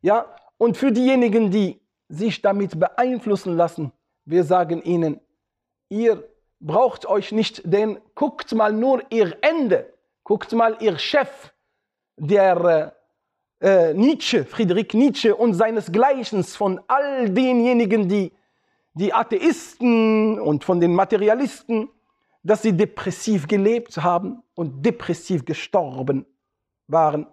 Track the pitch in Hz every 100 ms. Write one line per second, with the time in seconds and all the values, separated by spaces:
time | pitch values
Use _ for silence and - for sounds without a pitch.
0 | 165 220 - - _ _ 233 208 269 220
1 | 254 262 240 214 214 196 190 - _ _
2 | _ 151 220 - 208 196 196 160 180 -
3 | 254 254 - 196 - 170 170 - 147 _
4 | _ _ - 170 156 180 165 165 165 175
5 | 165 147 _ _ _ _ _ _ _ 202
6 | 233 196 - _ _ _ 160 165 254 -
7 | - 202 190 214 220 - 175 196 220 202
8 | _ - 294 - - 220 214 214 247 262
9 | - 226 190 160 294 330 254 180 - _
10 | _ _ - 202 - 233 226 220 220 165
11 | - 294 262 - - _ _ _ _ _
12 | _ _ 151 202 190 175 170 160 156 _
13 | _ _ _ _ _ _ 190 190 165 156
14 | 240 311 - 233 147 - 208 180 220 214
15 | 277 - 226 202 233 180 220 226 - 180
16 | 262 269 233 208 175 - 202 185 - 269
17 | 285 269 233 185 262 247 240 240 226 220
18 | 190 202 185 _ _ _ _ _ _ 156
19 | 190 214 - 208 320 - - - 240 233
20 | 220 220 214 214 151 147 - 180 170 175
21 | 190 214 208 233 269 - - 226 233 _
22 | _ _ _ _ 165 208 226 175 208 -
23 | - - - 202 147 202 202 233 233 -
24 | 165 175 202 269 _ - 165 135 151 -
25 | - 170 - 180 123 151 - 202 151 131
26 | 131 139 - _ _ _ _ _ _ 156
27 | 156 151 156